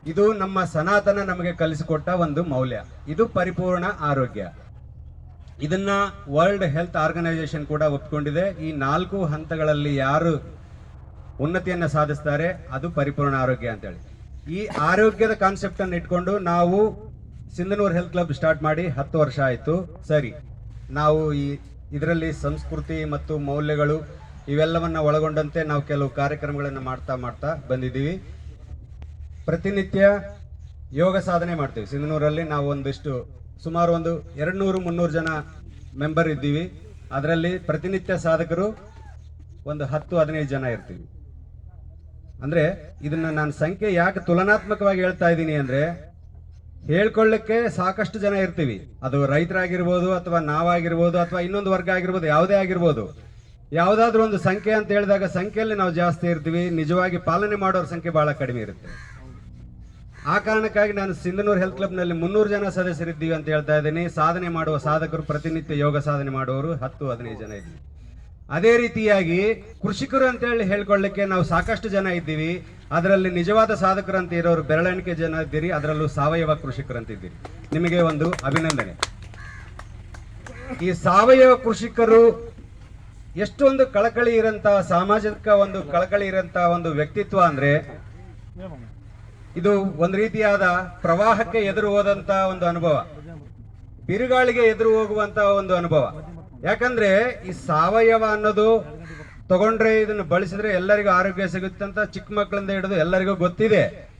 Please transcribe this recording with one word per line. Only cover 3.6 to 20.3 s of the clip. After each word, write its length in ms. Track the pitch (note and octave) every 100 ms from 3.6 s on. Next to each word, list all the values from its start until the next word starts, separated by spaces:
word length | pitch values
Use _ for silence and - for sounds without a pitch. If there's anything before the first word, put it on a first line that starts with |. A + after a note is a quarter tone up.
| F#3 F3+ F#3 G#3
ಆರೋಗ್ಯ. 500 | D3+ C3+ B2 G2+ F2+ - - - - - - - - - - -
ಇದನ್ನ 260 | D3 F#3+ G3 G3+ G3+ F#3 -
ವರ್ಲ್ಡ್ 360 | C#3+ F3 G3+
ಹೆಲ್ತ್ 320 | F3+ C#3+ E3+ E3+
ಆರ್ಗನೈಸೇಷನ್ 720 | D#3 E3 E3+ E3 D#3 D#3 C#3+
ಕೂಡ 160 | D3+
ಒಪ್ಕೊಂಡಿದೆ. 880 | D#3 C#3 - D3 C#3+ D3 G3 F#3 D#3
ಈ 40 |
ನಾಲ್ಕು 520 | D#3 C3+ D#3 F3+ G3
ಹಂತಗಳಲ್ಲಿ 720 | E3+ D3+ D#3 D#3+ D#3 D3 D3 C#3
ಯಾರು 600 | C3 D3+ E3 D3+ - - - - - - - - - -
ಉನ್ನತಿಯನ್ನ 460 | C#3+ F#3 F#3 F3 E3
ಸಾಧಿಸ್ತಾರೆ 800 | D3 D3+ D3 D3+ C#3+ E3 F3+ -
ಅದು 200 | C3 E3
ಪರಿಪೂರ್ಣ 440 | E3+ C#3+ C#3 C#3+
ಆರೋಗ್ಯ 340 | C3+ B2+ B2+ A#2+
ಅಂತೇಳಿ. 480 | G#2+ G2+ E2+ - - - - -
ಈ 140 | F3 G#3+
ಆರೋಗ್ಯದ 640 | F3 D3+ F#3+ A3 F#3 A3
ಕಾನ್ಸೆಪ್ಟ್ 500 | G#3+ G3 G3 G3 -
ಅನ್ನು 160 | F#3+ F3
ಇಟ್ಕೊಂಡು 420 | E3+ F3 F3+ G3+
ನಾವು 580 | F3 E3+ F3 F#3 G#3+ - - - - - - -
ಸಿಂಧನೂರು 380 | F3+ G3+ G3+
ಹೆಲ್ತ್ 160 | E3+ F3
ಕ್ಲಬ್ 220 | F3+ E3+
ಸ್ಟಾರ್ಟ್ 300 | C#3 D#3+ D#3
ಮಾಡಿ 260 | D3+ D#3 F3+
ಹತ್ತು 300 | A#2+ C#3 D#3+
ವರ್ಷ 220 | D3 C#3
ಆಯ್ತು. 600 | C3+ A#2+ - E3+ F3+ - -
ಸರಿ, 260 | D3+ B2